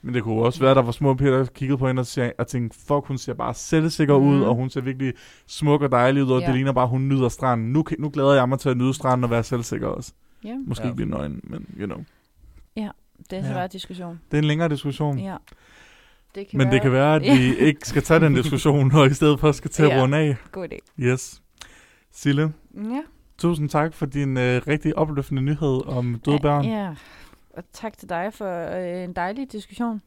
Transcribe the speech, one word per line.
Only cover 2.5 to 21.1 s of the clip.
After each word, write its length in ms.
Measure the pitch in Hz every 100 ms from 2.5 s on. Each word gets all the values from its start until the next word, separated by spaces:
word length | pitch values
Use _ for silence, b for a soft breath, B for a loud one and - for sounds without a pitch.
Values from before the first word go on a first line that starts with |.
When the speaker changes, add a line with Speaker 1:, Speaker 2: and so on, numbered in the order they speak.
| 127 117 - -
Speaker 1:
"Fuck, 180 | 147 139
hun 120 | 131
ser 160 | -
bare 200 | 120 120
selvsikker 600 | 120 - 165 160 - 147
ud, 200 | 143 139
Speaker 2:
Mhm. 80 | 139
Speaker 1:
og 120 | 127
hun 160 | 120 127
ser 100 | 135
virkelig 320 | 127 131 135 120 B B B
smuk 360 | - 151 151
og 100 | 143
dejlig 320 | 123 123 139
ud, 60 | 135
og 100 | 127
Speaker 2:
Ja. 60 | 127
Speaker 1:
det 80 |
ligner 180 | 127 135
bare, 140 | 127 127
hun 220 | 127 135
nyder 200 | 135 123
stranden. 440 | - 131 120 113
Nu 100 | 143
kan, 140 | 156 165
nu 80 | 151
glæder 260 | 143 139
jeg 140 | 139 123
mig 100 | 135
til 100 | 143
at 80 | 123
nyde 180 | 127
stranden 300 | 131 131 127
og 60 | 123
være 120 | 117
selvsikker 440 | 113 123 117 107 -
også." 240 | - - _ _ _
Speaker 2:
Ja. 120 | 208 247 262
Speaker 1:
Måske 160 | 113
Speaker 3:
Ja. 40 | 113
Speaker 1:
ikke 80 | -
blive 120 | -
nøgen, 300 | - 73 71
men 220 | - - - -
you 80 | 101
know. 120 | - - _ _ _ - - _ -
Speaker 2:
Ja, 120 | 208 - _ _ -
det 80 | 190
er 40 |
så 60 | 196
Speaker 1:
Ja. 60 |
Speaker 2:
bare 120 | 190 185
diskussion. 540 | 190 - 180 175 170 -
Speaker 1:
Det 60 | 147
er 60 |
en 20 | 151
længere 200 | 151 170
diskussion. 500 | 143 147 131 151 139
Speaker 2:
Ja. 180 | 190 185 - b b b b b b b b
Det 140 | - 196
kan 100 | 135
Speaker 1:
Men 80 | 131
det 60 |
Speaker 2:
være 80 | 131
Speaker 1:
kan 100 | 131
være, 240 | 127 147 156
at 60 | 147
Speaker 2:
<laughs> 0 |
Ja. 80 | 277
Speaker 1:
vi 200 | 127 -
ikke 240 | 151 147 -
skal 140 | 143
tage 180 | - 160
den 140 | 156
diskussion, 580 | 135 120 135 156 143 135
og 120 | 147 135
i 80 |
stedet 260 | 143 151 143
for 120 | 151
skal 180 | 139 135
til 120 | -
at 60 | 151
Speaker 2:
Ja. 140 | 135
Speaker 1:
runde 160 | 131 143
af. 180 | 156 135 -
Speaker 2:
God 160 | 190 175
idé. 60 | - _ -
Speaker 1:
Yes. 420 | 123